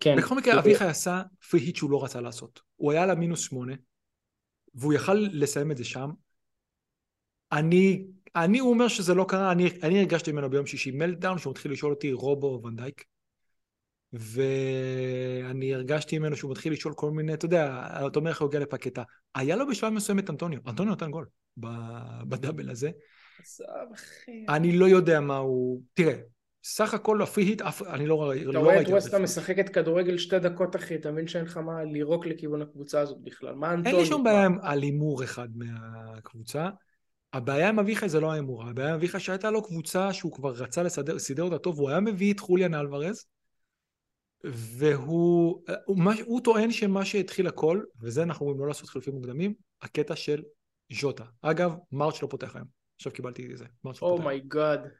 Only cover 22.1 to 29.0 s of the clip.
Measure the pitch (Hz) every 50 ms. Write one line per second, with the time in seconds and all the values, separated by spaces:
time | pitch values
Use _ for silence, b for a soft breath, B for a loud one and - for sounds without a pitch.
22.1 | 117 117 120 - 127 131 139 135 156 147 135 131 127 113 139 156 - - b b
23.1 | b b b b b b b - - - 185 - - - - 233 220 - - -
24.1 | - - - - 233 220 220 - 147 156 165 175 175 180 190 190 190 185 175 170
25.1 | 160 151 143 143 139 135 135 135 127 127 123 123 127 127 - _ - - 165 156
26.1 | 120 - 120 - _ _ _ _ _ _ - - - - 214 214 220 202 - 220
27.1 | 214 208 190 - - 208 180 196 226 208 - 175 - - - 180 143 139 147 151
28.1 | 160 151 151 139 131 135 156 135 - 156 151 165 190 175 147 - 190 202